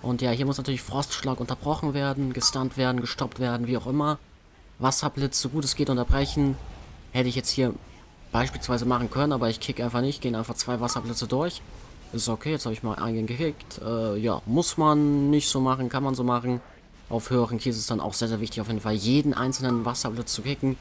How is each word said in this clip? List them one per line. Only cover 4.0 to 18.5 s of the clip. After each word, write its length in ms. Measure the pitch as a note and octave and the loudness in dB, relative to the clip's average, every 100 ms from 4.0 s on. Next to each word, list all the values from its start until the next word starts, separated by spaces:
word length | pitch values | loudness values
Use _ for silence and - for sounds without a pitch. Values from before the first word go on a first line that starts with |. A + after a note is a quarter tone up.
| D3 D3+ - - - - - - | 0 -2 -6 -20 -20 -20 -20 -2
Wasserblitz, 600 | C3 - D3+ - C#3 - | 0 2 -2 0 0 0
so 80 | C3 | -2
gut 160 | D3+ | -2
es 140 | C#3 - | -2 0
geht, 120 | C#3+ | 2
unterbrechen. 680 | B2+ A#2+ C#3 C#3+ - C#3 C3+ - - - - - | 2 4 4 4 2 2 2 -8 -16 -18 -18 -4
Hätte 160 | B2+ B2+ | 0 2
ich 80 | A#2+ | 0
jetzt 120 | - | -2
hier 240 | - B2+ - - - - - - | 2 2 0 -12 -20 -20 -20 -2
beispielsweise 500 | A#2 B2+ - - B2 | 0 0 -2 -2 0
machen 260 | A#2+ B2 A#2+ | 2 2 0
können, 220 | C3 D3 | 0 2
aber 180 | C3+ A#2 | 2 2
ich 120 | A2+ | 0
kick 180 | - B2 | -4 -2
einfach 220 | A#2+ A#2+ | 0 0
nicht, 180 | C3 C#3 | 0 0
gehen 160 | B2+ A2+ | -2 -2
einfach 200 | A2+ A#2+ | -4 -4
zwei 260 | - B2 | -2 0
Wasserblitze 440 | A#2+ B2 A2+ A#2 A2+ | 0 -2 -4 -4 0
durch. 360 | C3 E3+ - - - - - - | 0 0 -4 -14 -18 -18 -18 -8
Ist 160 | A#2 A#2 | -2 -2
okay, 240 | A2+ D3+ | -2 -2
jetzt 140 | D#3 A#2+ | -2 -2
habe 80 | |
ich 100 | A2 | -4
mal 120 | A2+ G#2+ | -4 -2
einen 320 | G#2+ A2+ A2 | -2 0 -2
gekickt. 520 | B2 D#3+ D3 - - | -2 -2 -4 -12 -10
Äh, 360 | A2 A#2 A2+ G#2 | -4 -2 0 0
ja, 240 | A2 E2+ G2+ | 0 0 2
muss 300 | C3 E3+ - | 2 2 4
man 540 | D#3 D3+ D3 C#3+ C#3+ | 6 6 6 4 4
nicht 180 | D3 D3 | 4 2
so 140 | C#3 | 2
machen, 260 | C3 C3 B2+ | 2 2 0
kann 160 | C3 | 0
man 120 | C#3 B2+ | 0 0
so 100 | B2 | 2
machen. 340 | A#2+ A#2+ B2 - - - - - | 2 2 -2 -4 -20 -20 -20 -4
Auf 220 | A#2 - | -4 2
höheren 280 | B2+ A2+ A#2 | 2 2 0
Keys 200 | C3 A2+ | 0 -2
ist 120 | A2 | -2
dann 120 | A2 | -2
auch 120 | D2+ | -2
sehr, 140 | - A2+ | -2 -2
sehr 140 | A2 | -2
wichtig, 180 | A2 | -2